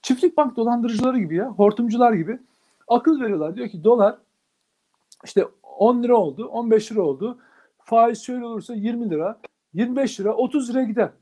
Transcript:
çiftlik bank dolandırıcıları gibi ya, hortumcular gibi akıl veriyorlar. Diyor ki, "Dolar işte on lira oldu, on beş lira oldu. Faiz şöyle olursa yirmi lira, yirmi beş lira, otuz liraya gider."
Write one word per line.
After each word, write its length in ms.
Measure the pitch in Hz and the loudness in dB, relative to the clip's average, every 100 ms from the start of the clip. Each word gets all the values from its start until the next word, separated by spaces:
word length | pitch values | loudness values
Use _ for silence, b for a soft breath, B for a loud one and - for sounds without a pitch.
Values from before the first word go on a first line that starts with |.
çiftlik 360 | - 254 359 320 | -2 0 2 2
bank 180 | 285 240 | 0 0
dolandırıcıları 640 | 226 240 233 220 254 254 | -2 0 -2 0 0 0
gibi 160 | 175 165 | -2 -2
ya, 140 | 247 | -4
hortumcular 640 | 185 208 208 240 233 240 | 4 4 4 -2 4 4
gibi 260 | 214 160 247 _ _ _ _ - | 2 -2 -8 _ _ _ _ 0
akıl 340 | 240 277 302 | 2 2 0
veriyorlar. 340 | 233 185 151 196 | 0 -2 -4 -6
Diyor 140 | 240 | -10
ki, 140 | 175 | -2
"Dolar 340 | 175 240 202 220 _ _ _ _ _ _ _ _ _ _ - | 2 4 4 0 _ _ _ _ _ _ _ _ _ _ -4
işte 220 | - - _ _ - | -2 -2 _ _ 0
on 260 | 214 247 | 2 2
lira 120 | 240 240 | 2 2
oldu, 300 | 170 135 233 | 2 -6 -10
on 260 | 233 233 | -8 2
beş 200 | 220 214 | 2 2
lira 100 | 220 | -2
oldu. 360 | 170 135 214 247 b b b _ | -2 -2 -6 -10 b b b _
Faiz 380 | - 226 233 233 | 0 4 4 0
şöyle 240 | - 247 233 | -8 -8 -8
olursa 300 | 220 170 233 | -10 -10 -6
yirmi 340 | 214 233 226 | -4 -4 -4
lira, 300 | 156 175 233 - _ _ | -4 -4 -8 -20 _ _
yirmi 220 | 160 247 254 | -4 -2 -2
beş 240 | 247 - | -4 -2
lira, 140 | 196 | -4
otuz 360 | 220 254 294 240 | 0 -2 -2 -2
liraya 160 | 247 247 | -2 -2
gider." 240 | 220 185 _ | -2 -2 _